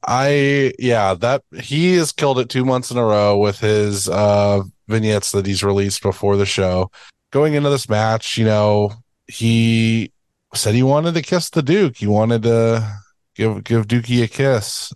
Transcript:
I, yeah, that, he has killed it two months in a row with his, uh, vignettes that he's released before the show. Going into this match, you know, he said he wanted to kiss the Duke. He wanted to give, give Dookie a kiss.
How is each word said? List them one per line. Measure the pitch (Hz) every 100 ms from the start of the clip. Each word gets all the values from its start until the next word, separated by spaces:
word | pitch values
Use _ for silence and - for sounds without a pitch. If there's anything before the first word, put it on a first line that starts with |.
I, | - 127 139 143 139 139 135 -
yeah, | 123 117 98
that, | 90 117 135 - 80
he | 117 143 175 180
has | 156
killed | - 143 127
it | 123
two | 131 131
months | 127 127
in | 123
a | 113
row | 104 104 101
with | 104 101
his, | 107 107 104 101 -
uh, | 101 104 101 101 101 95 - -
vignettes | 110 107 104 -
that | 101 98
he's | 92
released | 101 101 98 -
before | 98 - 101 101
the | 98
show. | - 95 92 92 - - _ _
Going | 135 156
into | 147 143
this | 139 113
match, | 104 110 113 - -
you | 110
know, | 107 107 104 104 107 _ _ -
he | - 117 117 113 113 113 113 104 _ _ _ _ -
said | 110
he | 113
wanted | 131 143 170
to | 170
kiss | 135 180 -
the | 170
Duke. | 135 190 175 -
He | 104
wanted | 104 110 117
to | 113 117 113 113 107 101 - _ _ -
give, | 110 101 -
give | 117 104
Dookie | 120 117 120
a | 113
kiss. | - 139 120 - - -